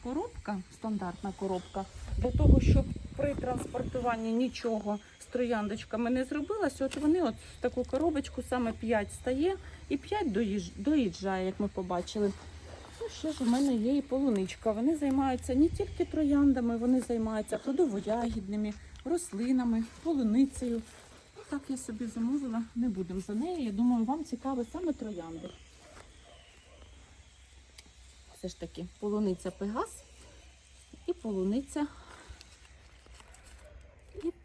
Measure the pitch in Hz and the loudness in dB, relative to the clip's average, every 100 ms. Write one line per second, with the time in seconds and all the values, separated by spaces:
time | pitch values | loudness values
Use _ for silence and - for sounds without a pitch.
0 | 240 294 466 - - 196 - - 220 208 | -4 -4 -4 -8 -6 -6 -6 -8 -4 -4
1 | 180 - 196 - 190 185 - 190 190 - | -4 -6 -8 -4 -2 -2 -4 -8 -8 -8
2 | - - 254 - - - - - - - | -6 0 2 8 10 10 10 6 4 -4
3 | - - 285 - 247 262 - 247 - 254 | -8 -2 -2 0 -2 -4 -4 -4 -4 -2
4 | 240 226 226 226 254 - 233 214 202 208 | 0 0 0 0 0 0 -2 -2 -2 -4
5 | - - - 247 240 220 208 220 - 220 | -6 -20 -6 -2 0 0 0 -4 -4 -2
6 | 240 254 262 294 302 427 302 - 269 285 | 2 0 0 -2 -2 0 0 0 -2 2
7 | 294 359 262 - - - 247 254 247 262 | 4 4 2 -2 -12 -4 -2 -2 -2 2
8 | 330 285 - - 247 247 226 220 226 214 | 2 0 -4 -6 -2 0 0 -2 0 0
9 | 202 - 254 262 349 381 - - - 285 | 0 -6 -2 2 2 0 -8 -14 -4 -4
10 | - 427 320 196 208 202 175 - 233 302 | -2 -2 0 0 0 -2 -4 -4 2 4
11 | 202 - 190 185 185 190 202 202 180 180 | 2 0 -2 0 -2 -2 -2 -2 -2 -2
12 | 180 214 202 - - - - - - - | -2 0 0 -2 -12 -16 -16 -16 -16 -10
13 | 453 - 311 285 233 254 285 233 233 285 | -10 -6 -6 0 2 4 4 4 2 2
14 | 277 262 277 196 185 - 226 214 269 311 | 0 0 2 2 0 -2 -2 2 2 2
15 | 277 269 269 254 - 262 330 - 392 - | 2 2 2 0 0 4 4 2 -4 -2
16 | - 311 285 285 285 254 233 233 247 254 | -2 2 4 6 6 6 2 0 2 2
17 | 240 233 220 214 208 214 269 285 302 196 | 2 0 0 -2 -2 -4 -2 2 2 2
18 | 202 233 240 226 190 208 214 208 - - | 0 0 0 -2 -4 -2 -4 -6 -14 -10
19 | 269 339 - 202 247 254 240 226 226 - | -2 -2 -2 -2 2 2 4 2 0 -4
20 | 330 285 220 240 269 - 247 233 - - | 0 2 4 6 4 2 -2 -2 -6 -16
21 | - - - - - 285 277 254 - 214 | -20 -20 -20 -16 -6 -6 -4 -6 -6 -6
22 | 233 226 233 285 262 226 226 233 247 190 | -6 -2 0 0 -2 -2 -2 0 0 0
23 | 175 185 185 208 330 349 233 196 247 233 | -4 -4 -4 -2 -2 -2 -2 2 4 4
24 | 220 311 302 240 269 254 233 330 339 262 | 2 0 -4 -6 -2 -2 -4 -2 -2 -2
25 | 220 175 165 165 180 - - - - - | -4 -8 -8 -10 -12 -14 -20 -20 -20 -20
26 | - - - - - - - - - - | -20 -20 -20 -20 -20 -20 -20 -20 -20 -20
27 | - - - - - - - - - - | -20 -20 -20 -20 -20 -20 -20 -20 -20 -20
28 | - - - - 185 - 170 - 180 - | -20 -20 -20 -12 -10 -10 -12 -10 -12 -6
29 | 208 208 202 175 185 - 202 240 453 - | -2 2 0 0 -4 -6 -4 -4 -4 -8
30 | - - - - - - - - - - | -18 -20 -20 -20 -20 -20 -20 -20 -20 -12
31 | - - 220 190 190 247 269 294 294 - | -6 -6 -2 0 2 0 -2 -4 -4 -6
32 | - - - - - - - - - - | -20 -20 -18 -20 -20 -20 -20 -20 -20 -20
33 | - - - - - - - - - - | -20 -20 -20 -20 -20 -20 -20 -20 -20 -20
34 | - - 330 - | -18 -6 -6 -6